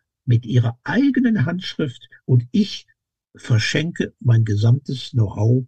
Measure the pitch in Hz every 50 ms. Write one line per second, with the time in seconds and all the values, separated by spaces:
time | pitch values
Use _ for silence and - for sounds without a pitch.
0 | _ _ _ _ - 127 120 113 123 107 131 123 117 120 117 _ - - - 220
1 | 285 285 254 262 247 240 220 196 131 160 175 180 - - - - 156 131 123 -
2 | - - - - - - 135 120 120 - - 196 214 - - - - _ _ _
3 | _ _ _ _ _ _ _ - - - 123 107 - - - 151 151 170 160 -
4 | - - - - - 127 117 113 110 107 101 101 107 113 123 143 - - 139 127
5 | - - - 120 107 95 - 104 107 113 127 131 127